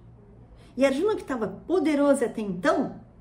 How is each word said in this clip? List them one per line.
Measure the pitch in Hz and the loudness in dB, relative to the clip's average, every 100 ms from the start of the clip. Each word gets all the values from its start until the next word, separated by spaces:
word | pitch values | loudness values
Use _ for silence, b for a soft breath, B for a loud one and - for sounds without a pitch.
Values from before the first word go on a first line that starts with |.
| - - - - - B B - | -20 -20 -20 -20 -20 B B 0
E | 269 | 2
Arjuna, | 254 403 403 | 2 0 -2
que | |
estava | - 254 202 | -4 -6 -6
poderoso | - - 359 311 285 285 277 226 | -8 -2 0 2 2 4 4 0
até | 226 | -4
então, | 208 180 285 330 240 - - - | -6 -2 0 0 -2 -6 -20 -8